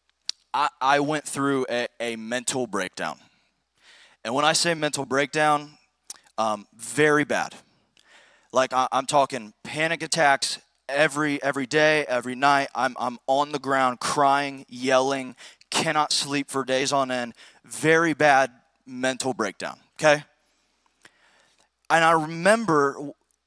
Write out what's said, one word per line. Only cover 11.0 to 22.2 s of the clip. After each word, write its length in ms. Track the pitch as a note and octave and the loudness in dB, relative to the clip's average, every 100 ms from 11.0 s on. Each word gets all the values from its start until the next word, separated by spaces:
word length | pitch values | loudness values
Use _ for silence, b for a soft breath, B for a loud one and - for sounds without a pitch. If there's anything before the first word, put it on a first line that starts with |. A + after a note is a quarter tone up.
| D#3 C#3 D3+ C#3+ | 2 2 -2 -2
every 260 | C3+ C3+ B2+ | -4 -4 -2
day, 380 | D3+ D#3 D#3 C#3+ | 2 4 2 0
every 260 | B2 A#2+ | -4 -4
night. 340 | B2+ C#3+ C#3 C#3 | 0 2 2 0
I'm, 220 | - B2+ A#2+ | -2 -4 -4
I'm 200 | A#2+ A#2+ - | -6 -6 -2
on 240 | C3+ D3 | -2 -2
the 80 | D3 | -4
ground 400 | C3 C3+ C3 B2 | -2 0 0 -2
crying, 680 | - D3 C#3 C#3 C#3+ C3+ - | -4 2 2 2 -2 -8 -16
yelling, 680 | B2 C3 C3 C3 C3+ B2+ - B B _ | -6 2 2 2 -2 -8 -16 B B _
cannot 400 | - D#3+ D3+ D3 | -4 0 0 0
sleep 400 | - C#3+ C#3+ C#3+ | -2 -2 -4 -4
for 140 | C#3 | -6
days 280 | B2+ C3 C3+ | -2 -2 0
on 200 | C#3 C3 | 0 -2
end. 220 | B2+ A#2+ - b b | -4 -6 -12 b b
Very 480 | B2+ A2+ D#3 D#3+ E3 | -16 -2 2 4 2
bad 380 | D3 D3+ C3+ C3+ B2 _ _ | 2 4 4 2 -4 _ _
mental 500 | - B2+ C3 C3 C3 | -16 -4 -2 -2 -4
breakdown, 440 | B2 G#2 F#2 E2 - _ - | -2 -4 -6 -10 -12 _ 0
okay? 240 | D#3 D3+ D3 _ _ _ _ _ _ _ b b b b b b b _ - | 4 4 0 _ _ _ _ _ _ _ b b b b b b b _ 0
And 120 | D#3+ | 4
I 100 | E3 | 6
remember 840 | E3 | 4